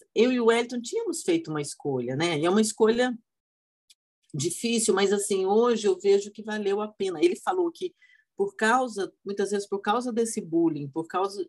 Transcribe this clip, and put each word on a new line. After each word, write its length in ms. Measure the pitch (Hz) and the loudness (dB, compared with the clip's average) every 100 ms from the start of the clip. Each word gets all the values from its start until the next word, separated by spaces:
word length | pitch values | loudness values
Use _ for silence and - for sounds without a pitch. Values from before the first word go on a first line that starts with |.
| _ | _
eu 200 | - 247 | 2 2
e 60 | 247 | 4
o 60 | 226 | 4
Wellington 340 | 240 240 247 | 4 2 -6
tínhamos 400 | 233 440 453 - | -6 -6 -4 -6
feito 280 | - 165 160 | -2 -2 -2
uma 120 | 151 | -6
escolha, 540 | 143 - 147 131 120 135 | -6 -8 -4 -4 -4 -2
né? 220 | 170 151 | -2 0
E 60 | 170 | 2
é 40 | |
uma 100 | 208 | 2
escolha 580 | 220 - 220 233 254 233 _ _ _ _ _ _ _ - _ _ _ | 2 2 2 4 0 -2 _ _ _ _ _ _ _ -20 _ _ _
difícil, 600 | 147 165 - 226 233 220 | -4 -4 -2 -2 0 2
mas, 200 | 190 196 | 2 4
assim, 320 | 202 - 196 190 | 2 0 0 2
hoje 420 | 214 240 220 208 | 4 4 2 0
eu 100 | 180 | 0
vejo 340 | 196 202 208 | 4 2 2
que 100 | - | -12
valeu 400 | 214 214 196 202 | -8 -4 -2 -2
a 60 | 214 | -4
pena. 360 | - 196 160 | -4 -6 2
Ele 120 | 175 - | 2 2
falou 360 | - - 339 | -2 0 0
que 220 | - 359 _ _ _ _ - | -2 -10 _ _ _ _ -6
por 200 | 196 - | -6 -2
causa, 580 | 220 254 254 202 180 _ | 2 2 0 -4 -8 _
muitas 280 | 196 202 196 | -12 -4 -2
vezes 160 | 202 - | -2 -4
por 120 | 196 | -6
causa 320 | 208 220 247 | -2 -2 -2
desse 300 | 226 226 220 | -2 -2 -4
bullying, 480 | 170 165 165 147 143 | -2 2 2 0 -8
por 180 | 160 165 | -8 -6
causa, 400 | 185 196 196 | -2 -4 -4